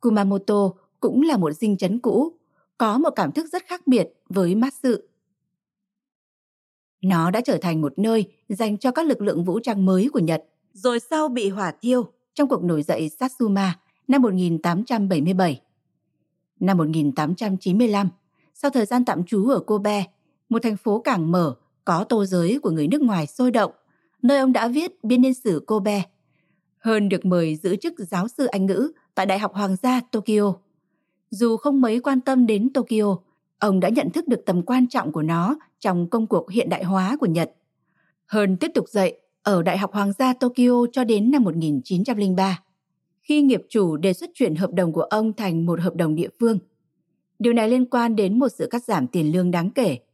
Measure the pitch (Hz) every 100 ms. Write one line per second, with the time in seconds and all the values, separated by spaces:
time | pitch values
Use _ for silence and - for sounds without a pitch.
0 | 240 220 196 196 196 208 202 190 _ _
1 | 233 240 320 277 165 151 220 196 185 220
2 | 240 208 311 - _ _ _ _ 226 214
3 | 320 - 180 - 311 359 - 349 - 247
4 | 175 _ _ 185 175 196 254 - 262 220
5 | - _ _ _ _ _ _ _ _ _
6 | _ _ _ _ _ _ _ _ _ _
7 | 185 175 165 202 247 190 180 160 147 -
8 | 214 226 208 _ _ 196 220 208 262 247
9 | 330 254 208 170 175 180 240 208 190 185
10 | 226 277 165 160 - _ _ - 247 240
11 | - 311 311 247 202 196 185 151 233 247
12 | 202 _ _ - 285 175 170 160 147 175
13 | 156 - 262 - 226 196 196 170 _ _
14 | _ 269 240 185 180 165 175 170 226 233
15 | 196 180 151 185 180 139 _ _ _ _
16 | _ _ _ _ _ _ 180 190 156 160
17 | 147 131 151 180 220 190 - 185 240 202
18 | 202 - _ _ _ _ 285 269 233 247
19 | 247 185 175 214 214 254 - 214 202 208
20 | 185 _ _ _ _ 226 233 208 - 208
21 | 240 220 160 180 165 123 _ _ - 170
22 | 208 226 196 185 170 254 226 160 147 277
23 | 262 190 151 - 254 233 196 - _ _
24 | _ _ 247 277 269 240 226 254 349 -
25 | 214 247 262 262 226 160 - 214 202 202
26 | 180 _ _ _ _ _ _ _ 226 220
27 | 202 185 190 180 165 156 185 196 339 330
28 | 196 185 202 - 269 202 190 185 277 -
29 | _ - 190 190 208 202 202 190 254 254
30 | 240 220 202 214 208 180 _ _ _ _
31 | _ _ _ 196 233 226 294 277 247 226
32 | 247 269 254 262 240 208 240 269 240 214
33 | 208 185 _ _ _ _ 208 190 180 233
34 | - 180 339 240 - 180 170 254 247 254
35 | 170 156 156 165 175 302 _ _ 214 180
36 | 175 233 220 185 - 196 - 170 175 190
37 | 185 294 220 165 160 _ _ _ _ _
38 | _ _ _ 214 202 185 311 302 175 208
39 | 185 - _ _ - 190 170 180 196 208
40 | 202 202 262 247 247 247 247 240 240 254
41 | 240 220 220 285 208 165 160 143 - 180
42 | 214 214 202 185 196 180 _ _ _ _
43 | _ _ _ 302 285 220 - 220 185 156
44 | 185 185 349 - 226 160 185 175 175 165
45 | 147 214 220 214 202 165 170 170 180 165
46 | 165 156 170 - 233 220 - _ _ _
47 | _ _ _ _ 220 233 220 254 247 247
48 | 233 220 190 220 262 - 147 240 - 202
49 | 127 180 156 175 180 175 170 262 226 123
50 | _